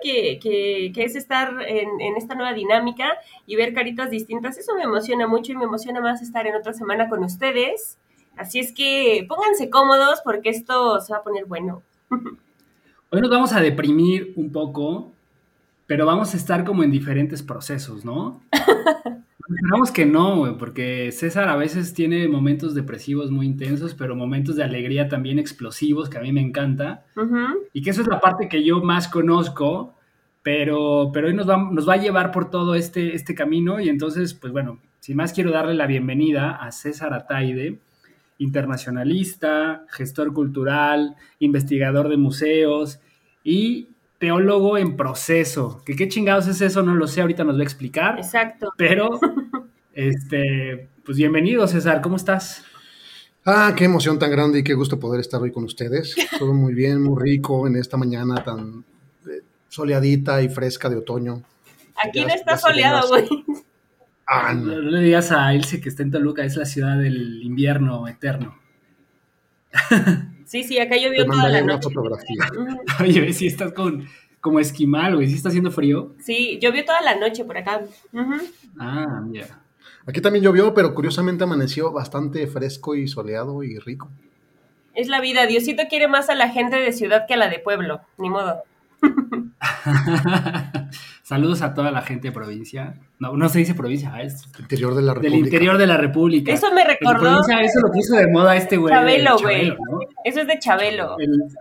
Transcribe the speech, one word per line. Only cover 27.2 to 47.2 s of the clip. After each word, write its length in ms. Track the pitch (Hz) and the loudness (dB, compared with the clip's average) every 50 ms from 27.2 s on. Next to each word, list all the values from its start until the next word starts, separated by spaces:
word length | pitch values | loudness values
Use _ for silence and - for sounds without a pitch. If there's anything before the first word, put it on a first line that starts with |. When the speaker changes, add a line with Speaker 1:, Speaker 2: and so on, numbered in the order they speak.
| 220 233 240 240 247 269 320 403 - - | -2 0 0 0 -2 -2 -4 -4 -6 -8
Speaker 2:
Y 80 | - 143 | -8 -6
que 100 | 143 190 | -4 -2
eso 120 | 190 214 | -2 0
es 60 | 226 220 | 0 0
la 100 | 190 - | 0 2
parte 300 | 185 190 185 - 202 - | 2 2 2 0 -4 -2
que 160 | 165 151 151 | -2 0 2
yo 180 | 160 175 175 | 2 2 2
más 240 | 180 180 175 175 175 | 2 0 0 0 -2
conozco, 880 | - - 170 160 170 170 175 156 - - - 143 143 170 196 247 - - _ _ _ _ _ _ _ _ _ | -2 -2 0 2 4 4 4 2 0 -2 -2 -2 0 0 -2 -6 -10 -16 _ _ _ _ _ _ _ _ _
pero, 720 | - 147 147 151 143 151 151 151 147 147 147 143 143 139 139 | -4 -2 0 0 0 0 0 0 2 2 2 2 2 0 0
pero 140 | 151 156 170 | 0 0 0
hoy 60 | 175 | 0
nos 140 | 208 190 185 | 0 2 2
va, 100 | 190 190 | 2 2
nos 300 | 196 185 180 156 151 175 | 2 0 0 0 2 4
va 40 | 190 | 2
a 40 | 202 | 2
llevar 340 | 208 202 196 185 180 170 | 2 2 2 0 0 0
por 180 | - 180 175 - | 0 -2 -4 -2
todo 240 | - 175 175 175 170 | -2 -2 0 0 0
este, 400 | 170 170 170 - 180 170 170 165 | 0 -2 -2 -4 -4 -4 -4 -4
este 220 | 160 - - 165 | -6 -8 -8 -6
camino. 420 | - 143 151 160 170 170 180 196 214 | -4 -2 -2 0 0 0 0 0 0
Y 100 | 196 160 | 0 0
entonces, 460 | 143 143 156 156 151 175 180 - - | 0 -2 -2 -4 -4 -4 -4 -4 -6
pues 180 | - - 127 | -10 -12 -8
bueno, 280 | 123 139 135 120 117 - _ _ _ _ | -6 -6 -6 -6 -8 -14 _ _ _ _
sin 180 | - - 139 | -10 -6 -4
más 160 | 147 170 170 | -2 -2 -2
quiero 200 | - 190 175 175 | -2 -2 0 0
darle 220 | 160 160 156 160 165 | 0 0 0 0 0
la 120 | 156 143 | 0 0
bienvenida 680 | 135 135 127 127 131 131 143 156 160 147 139 139 139 139 | 0 0 -2 -2 -2 0 0 2 2 2 0 0 -2 -4
a 160 | - 131 135 | -8 -12 -14
César 420 | - - - 147 147 147 160 147 135 | -14 -12 -10 -10 -8 -8 -8 -8 -6
Ataide, 640 | 120 - - 139 135 131 127 127 127 139 165 214 - _ _ _ _ _ _ _ _ _ _ _ - | -8 -6 -6 -4 -2 -2 -2 -4 -4 -6 -8 -8 -12 _ _ _ _ _ _ _ _ _ _ _ -6
internacionalista, 1500 | 143 135 135 143 131 135 131 123 - 127 123 123 127 147 175 190 185 185 - - 160 151 151 156 156 160 156 160 - - | -4 -4 -2 -2 -2 -4 -4 -6 -6 -8 -6 -4 -2 0 0 0 -2 -4 -6 -4 -2 0 0 0 0 -2 -4 -8 -12 -14
gestor 420 | - - 131 135 135 156 151 147 | -12 -10 -10 -8 -4 -4 -4 -2
cultural, 840 | 143 151 143 139 139 139 131 139 143 147 147 147 147 147 147 143 143 - - _ _ - | -2 -2 -2 -2 -2 -4 -2 0 0 2 2 2 2 2 0 -2 -6 -12 -20 _ _ 0
investigador 720 | 151 143 143 135 139 139 143 135 135 135 135 143 147 151 | 0 2 2 2 0 0 0 0 2 2 2 2 2 2
de 80 | 151 | 2
museos 840 | 143 139 135 139 - 151 151 156 160 156 151 147 151 151 143 143 - _ _ _ _ _ _ _ _ - | 2 2 2 0 0 0 2 2 4 2 2 2 0 -2 -6 -8 -14 _ _ _ _ _ _ _ _ -4
y 460 | 156 170 202 220 233 240 - - - _ _ _ _ _ - | -2 0 0 0 0 -2 -4 -8 -14 _ _ _ _ _ -4
teólogo 600 | 175 170 170 180 190 196 202 196 196 202 208 208 | -2 0 2 2 4 4 4 4 4 2 2 2
en 180 | 190 165 135 | 0 0 0
proceso. 840 | 139 139 131 123 - - - 165 165 160 - - 143 123 113 - - - | -2 -4 -4 -4 -4 -2 2 2 2 2 0 -2 -4 -4 -4 -6 -10 -10
Que 100 | - 139 | -6 -4
qué 140 | 139 196 190 | -2 -2 -2
chingados 380 | - 214 208 196 196 196 175 190 | -2 0 2 2 2 2 2 0
es 140 | 185 180 | 0 0
eso, 200 | 202 190 190 196 | 0 0 2 2
no 120 | 185 175 175 | 2 2 2
lo 120 | 165 156 | 2 0
sé, 140 | 143 139 180 | 0 0 0